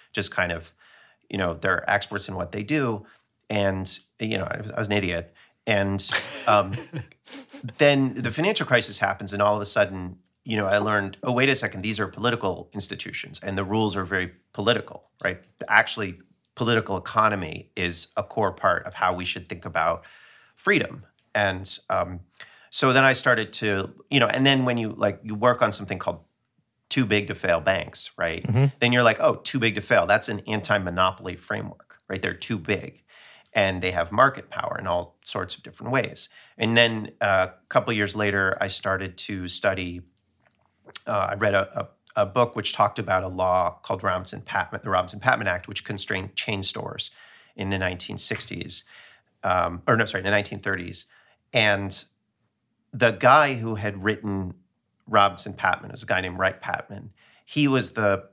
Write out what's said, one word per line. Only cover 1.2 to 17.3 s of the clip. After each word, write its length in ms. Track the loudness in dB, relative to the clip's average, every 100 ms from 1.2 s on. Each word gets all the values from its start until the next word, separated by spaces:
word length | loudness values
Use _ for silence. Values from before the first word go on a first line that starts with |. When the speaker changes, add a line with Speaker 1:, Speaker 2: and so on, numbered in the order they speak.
| -8
Speaker 1:
you 80 | -2
know, 160 | -2
they're 340 | 0 0 0 0
experts 380 | -2 -2 -6 -6
in 80 | -6
what 160 | -6
they 120 | -8
do. 420 | -4 -2 0 -4 -8 _ _ _ -4
And, 500 | 0 0 0 -4 -8 -12 -8
you 180 | -4 -4
know, 100 | -4
I 100 | -8
was, 120 | -6
I 80 | -6
was 80 | -2
an 60 |
idiot. 400 | 0 0 -4 -8 _ _ _ 0
And, 460 | 2 2 0 -2 -4 -6 -4 4
um, 260 | 4 4 -4 -8 -12 -12 _
Speaker 2:
<laughs> 540 | -20 -20 -18 -14 -12 2
Speaker 1:
then 380 | 4 6 2 0
the 160 | -4
financial 340 | 0 0 0 2
crisis 320 | 2 2 0
happens, 340 | -2 -2 -4
and 100 | 2
all 140 | 2 2
of 60 |
a 40 | 2
sudden, 520 | 2 2 -2 -8 -12 _ _
you 140 | -4 -2
know, 80 | 2
I 140 | 2
learned, 380 | 2 0 0 -4
"Oh, 80 | -2
wait 160 | 2 2
a 80 | 2
second, 280 | -2 -4
these 180 | -4 -2
are 60 | -4
political 640 | -2 -2 0 -2 -4 -8
institutions, 680 | -10 -8 -10 -10 -12 -12 -10
and 160 | -6 -4
the 60 |
rules 320 | 0 0 0 0
are 80 |
very 300 | -2 -2 -4 -8 _
political," 580 | -2 0 0 -4 -14 _ _
right? 180 | -6 -6 -12 _ 4
Actually, 500 | 6 6 0 -6 -8 _ _ _ -4
political 420 | 2 2 2 -4
economy 720 | 0 2 4